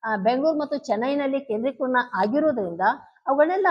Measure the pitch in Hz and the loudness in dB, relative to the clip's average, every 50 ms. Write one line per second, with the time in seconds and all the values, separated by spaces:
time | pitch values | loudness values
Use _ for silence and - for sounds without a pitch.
0 | - 226 220 208 190 220 247 262 277 320 320 294 294 285 302 277 - - 220 202 | -2 -2 -2 0 2 2 2 2 2 0 0 0 -2 -4 -4 -6 -2 -2 -2 -2
1 | 233 269 285 285 285 269 269 277 277 - 220 214 226 269 269 - 294 254 254 247 | 0 0 0 0 -2 -2 -2 -4 -4 -4 -6 -2 -2 -4 -4 -4 -4 0 0 0
2 | 247 247 - 190 190 214 226 294 311 311 285 240 202 180 170 170 185 208 247 285 | 0 0 -2 -2 0 0 2 2 2 2 0 0 -4 -4 -4 0 0 0 0 0
3 | - - _ _ _ - 269 277 294 320 359 381 392 370 | -8 -20 _ _ _ -2 2 4 4 2 4 0 2 2